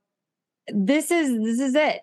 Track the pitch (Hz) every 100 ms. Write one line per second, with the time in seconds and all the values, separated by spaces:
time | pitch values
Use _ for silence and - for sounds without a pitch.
0 | _ _ _ _ _ _ - 208 190 294
1 | 302 339 294 233 220 233 277 277 294 -